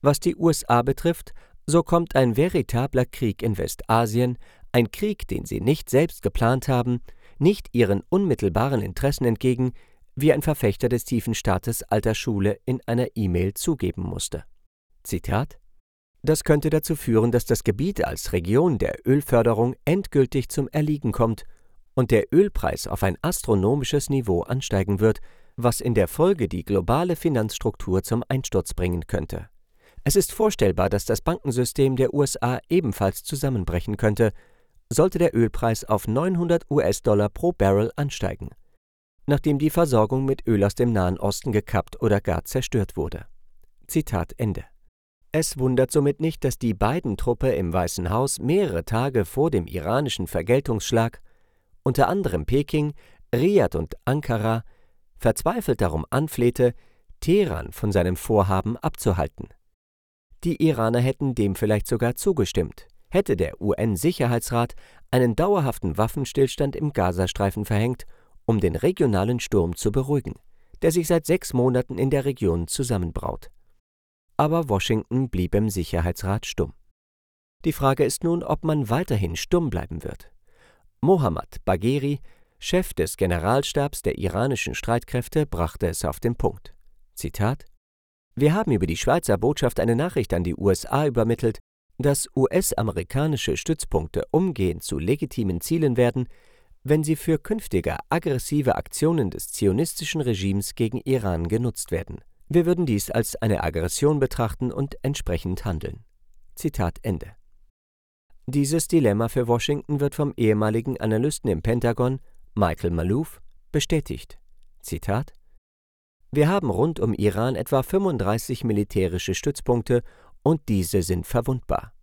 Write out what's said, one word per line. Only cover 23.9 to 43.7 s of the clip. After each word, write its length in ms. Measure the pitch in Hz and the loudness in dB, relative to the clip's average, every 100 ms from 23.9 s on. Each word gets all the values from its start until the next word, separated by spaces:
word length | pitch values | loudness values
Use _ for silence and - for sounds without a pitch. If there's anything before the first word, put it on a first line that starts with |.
| 147 - | -2 0
Niveau 320 | 139 110 87 | -2 0 -2
ansteigen 580 | - 131 - 101 95 98 | 0 -4 -2 -2 0 2
wird, 180 | 110 107 - - - - | 2 2 -6 -18 -20 -2
was 240 | 120 120 | 0 0
in 140 | 123 | 0
der 140 | 110 90 | 2 2
Folge 400 | - 170 196 104 | 2 2 2 -2
die 160 | 90 | -4
globale 520 | - 98 85 131 180 165 | 0 0 2 0 0 0
Finanzstruktur 840 | 170 131 107 - 117 - - 92 | 0 0 0 -2 -4 -4 0 0
zum 220 | - 113 - | 0 -4 -2
Einsturz 460 | 131 123 98 85 | -4 0 -2 -2
bringen 320 | - 90 87 80 | -2 -2 -2 -4
könnte. 420 | - - 82 - _ _ _ _ - | -4 -4 -8 -12 _ _ _ _ -6
Es 120 | - 196 | 2 2
ist 160 | 185 | 2
vorstellbar, 560 | - 220 - 101 92 95 | 2 0 4 2 4 2
dass 160 | 101 | 0
das 160 | - 110 | 0 -2
Bankensystem 760 | - 175 139 120 123 - 135 131 | 0 -2 -2 -2 -2 2 0 2
der 180 | 131 | 0
U 80 | 143 | 2
S 180 | 143 - | 0 0
A 200 | 120 123 - | -2 -4 0
ebenfalls 560 | 175 151 - 98 - | 0 0 0 0 -2
zusammenbrechen 720 | - 143 139 123 90 - - 107 | -8 -4 -2 -2 0 -2 -2 0
könnte, 360 | 110 104 113 - - _ _ _ _ | 0 4 2 0 -20 _ _ _ _
sollte 260 | - 185 180 | 2 2 4
der 160 | 175 | 0
Ölpreis 500 | - 113 - 117 110 | 2 0 0 -2 -2
auf 220 | - 107 - | 0 -2 0
neunhundert 640 | 113 175 180 170 170 - | 0 0 0 0 0 2
U-S-Dollar 600 | 143 - - - 104 104 | 0 2 0 2 2 2
pro 220 | - 175 | 0 -2
Barrel 380 | 170 98 98 113 - | 2 4 4 2 -2
ansteigen, 540 | 143 - 92 - - - - _ _ _ _ _ - | -6 -4 -6 -6 -12 -14 -20 _ _ _ _ _ 0
nachdem 320 | 143 - 143 | 0 2 2
die 120 | 151 | 2
Versorgung 540 | 175 170 120 110 131 135 | 2 4 4 2 0 0
mit 200 | 135 - | -2 2
Öl 160 | 107 | 4
aus 120 | 101 | 2
dem 180 | - 120 | 2 2
Nahen 260 | 110 90 95 | 4 2 0
Osten 340 | 101 101 - | -2 -4 -2
gekappt 500 | 107 - - - - | -2 0 -2 -2 -2
oder 180 | 113 101 | 2 2
gar 240 | - 82 | 2 -4
zerstört 520 | - 135 127 120 98 - | -2 -4 -2 -2 -2 -4
wurde.“ 300 | 73 80 - - - - - | -6 -6 -12 -20 -20 -20 -20